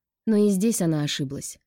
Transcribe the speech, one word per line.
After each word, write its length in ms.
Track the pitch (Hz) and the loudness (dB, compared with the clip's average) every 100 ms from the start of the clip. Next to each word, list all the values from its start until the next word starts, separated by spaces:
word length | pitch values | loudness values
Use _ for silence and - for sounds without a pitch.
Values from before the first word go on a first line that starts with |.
| _ _ - | _ _ 0
Но 100 | 208 | 2
и 140 | 208 | 4
здесь 320 | 190 226 - | 2 0 0
она 220 | 170 156 | 0 0
ошиблась. 520 | 147 - 139 143 - - | -2 -4 -6 -8 -12 -16